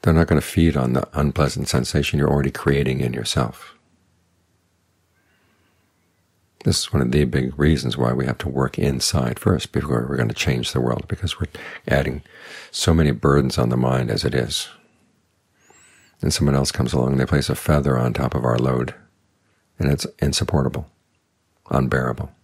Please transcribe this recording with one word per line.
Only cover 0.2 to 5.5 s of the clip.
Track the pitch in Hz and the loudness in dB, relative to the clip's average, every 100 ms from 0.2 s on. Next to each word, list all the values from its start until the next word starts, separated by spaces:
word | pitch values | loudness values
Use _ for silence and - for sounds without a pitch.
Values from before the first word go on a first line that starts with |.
| 82 | 4
gonna | 78 | 2
feed | - - 82 71 | 2 2 4 4
on | 64 | 0
the | 64 - | -2 -2
unpleasant | - 73 - 71 - 65 | -2 0 2 -2 -2 -2
sensation | 65 62 - 71 71 | -2 0 -2 0 0
you're | 69 | 2
already | 71 69 | 2 0
creating | - - 69 65 65 | 0 0 2 0 0
in | 65 | -2
yourself. | 60 60 - 62 - - _ _ _ _ _ _ _ _ _ _ _ _ _ _ _ _ _ _ | -4 -4 -2 -2 -6 -20 _ _ _ _ _ _ _ _ _ _ _ _ _ _ _ _ _ _